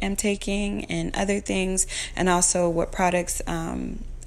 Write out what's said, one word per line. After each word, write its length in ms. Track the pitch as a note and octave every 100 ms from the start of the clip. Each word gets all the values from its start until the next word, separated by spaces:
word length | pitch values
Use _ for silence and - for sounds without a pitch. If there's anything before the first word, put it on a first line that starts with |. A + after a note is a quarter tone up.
am 120 | G3
taking 680 | G3+ G#3 G3+ - G3+ G3+ G3+
and 320 | - E3+ E3+ -
other 240 | G3 G3+
things, 460 | - F#3+ F#3 F#3 - - -
and 140 | - F3+
also 400 | F3+ F3+ F3+ F3
what 240 | E3 E3+
products, 480 | - F3+ F3 F3 - -
um, 580 | E3 E3 - - - - -